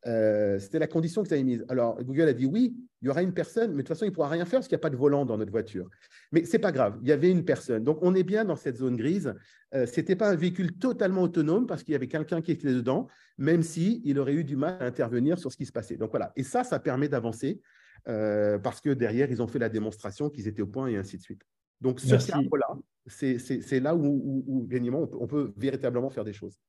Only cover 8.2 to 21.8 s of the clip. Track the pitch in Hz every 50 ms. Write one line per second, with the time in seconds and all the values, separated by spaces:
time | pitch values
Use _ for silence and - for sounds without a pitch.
8.2 | 180 175 202 214 226 196 156 135 - 147 120 113 131 127 123 113 110 143 180 202
9.2 | 156 131 101 - - - - _ _ _ - 135 123 113 - 170 160 165 190 185
10.2 | 220 202 190 156 165 180 175 - 185 165 - - - 262 240 - 214 185 190 185
11.2 | 180 170 170 170 151 151 165 220 254 - 185 143 - - 151 135 127 127 - 156
12.2 | 151 156 180 165 160 170 156 - - 139 127 127 120 123 131 185 262 - - _
13.2 | _ _ _ - 135 151 165 170 160 160 - 165 170 196 233 233 - 147 139 143
14.2 | 135 131 143 160 165 135 143 131 139 165 185 185 127 123 123 - 127 113 120 120
15.2 | 123 147 175 180 170 135 - _ - - - 120 104 - - 80 110 110 - -
16.2 | - - - - 131 - - 240 254 - 170 135 - 151 127 131 147 147 143 123
17.2 | 110 117 113 - - 135 196 - _ _ _ _ _ - _ - _ - 120 107
18.2 | 107 107 104 104 104 104 104 101 95 123 - - _ 151 139 120 117 110 107 120
19.2 | 139 143 131 110 120 113 - 135 117 113 113 110 107 110 104 - - 104 98 -
20.2 | 147 151 147 143 101 110 104 101 104 95 98 131 135 127 113 98 95 98 - 90
21.2 | - - 101 - _ _ _ _ _ _ _ _